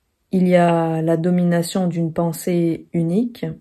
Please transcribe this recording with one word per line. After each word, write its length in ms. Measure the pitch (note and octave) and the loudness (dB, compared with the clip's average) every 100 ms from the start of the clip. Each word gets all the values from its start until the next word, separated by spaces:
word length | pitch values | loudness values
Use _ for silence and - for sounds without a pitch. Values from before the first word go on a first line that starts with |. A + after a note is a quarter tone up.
| _ _ - | _ _ -4
Il 160 | F#3+ F3+ | 0 4
y 80 | F3+ | 4
a 460 | E3+ E3+ E3 D#3+ | 4 2 0 0
la 160 | D#3+ E3 | 0 0
domination 680 | F3 F3+ F3 E3+ E3+ G3 F3+ | 0 0 2 0 0 -2 -2
d'une 260 | E3+ E3 | -2 -4
pensée 720 | D#3+ E3+ D#3+ - F3 E3+ D#3+ - | -2 -4 -4 -2 0 0 -2 -4
unique. 520 | E3+ E3 F#3 B3 - D#3+ - | -4 0 0 -2 -6 -10 -12